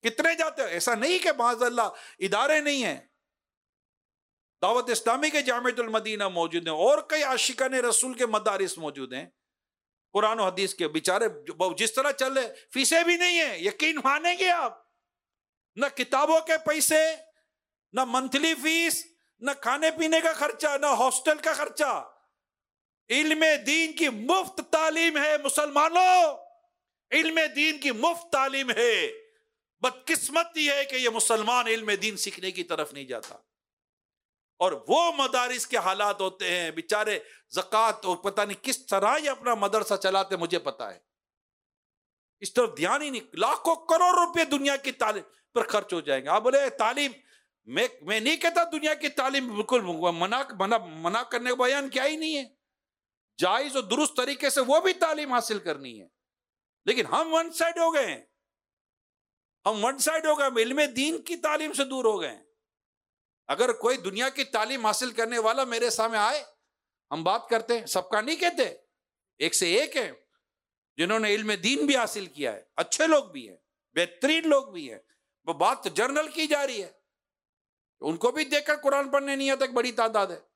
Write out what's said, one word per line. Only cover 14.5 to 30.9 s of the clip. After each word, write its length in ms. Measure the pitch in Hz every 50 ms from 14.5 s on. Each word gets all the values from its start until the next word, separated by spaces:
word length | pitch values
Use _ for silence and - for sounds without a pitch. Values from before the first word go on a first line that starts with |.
آپ؟ 300 | 349 339 285 233 - - _ _ _ _ _ _ _ _ _ _ _ _ _ _ _ _ _ _ _
نہ 100 | 190 269 277 277
کتابوں 440 | - 247 - - 269 294 302 320 320 320
کے 120 | 320 320 320 320
پیسے، 360 | 311 302 311 - - 311 311 311 320 320 311 - _ _ _ _ _ _ _ _ _ _ _ _ _ -
نہ 100 | 226 262 240
منتھلی 460 | 233 262 262 262 - 277 302 330 320 269
فیس، 420 | 247 311 320 330 339 330 - - - - _ _ _ _ _ _
نہ 80 | 220 277 277 277
کھانے 300 | - 233 262 285 311 320 320 320
پینے 220 | 320 320 320 320
کا 120 | 330 320
خرچہ، 440 | 320 311 285 294 - - 311 302 285 277
نہ 60 | 294 294 262 214
ہاسٹل 400 | 247 262 247 - - 320 302 302
کا 140 | 311 311
خرچہ۔ 400 | 302 262 302 - - - 302 269 226 160 123 - - _ _ _ _ _ _ _ _ _ _ _ _ _ _ _ _ _ _ _
علم 340 | 233 269 311 311 311 311 320 320 302 277 226
دین 260 | 233 294 320 330 311 311
کی 120 | - 330 285
مفت 520 | 240 208 220 262 349 381 370 - - - 294 _
تعلیم 460 | - 311 320 320 311 330 330 339 311 294
ہے 180 | 285 302 302 294 294
مسلمانوں، 920 | 277 - 302 302 294 277 294 302 320 330 359 370 370 370 370 339 311 277 - - - _ _ _ _ _ _ _ _ _ _ _ _
علم 280 | - 302 320 320 320 330 320 302 -
دین 240 | 277 294 311 302 294
کی 100 | 269 285 247 214
مفت 320 | 254 339 339 339 339 -
تعلیم 380 | - 269 262 269 269 269 277 247
ہے۔ 220 | 220 202 240 240 220 190 165 123 - - - _ _ _ _ _ _ _ _ _ _ _
بدقسمتی 840 | - 254 254 254 - - 330 - - - 277 330 339 339 339 320 302 294
ہے 140 | 277 277 277
کہ 120 | 277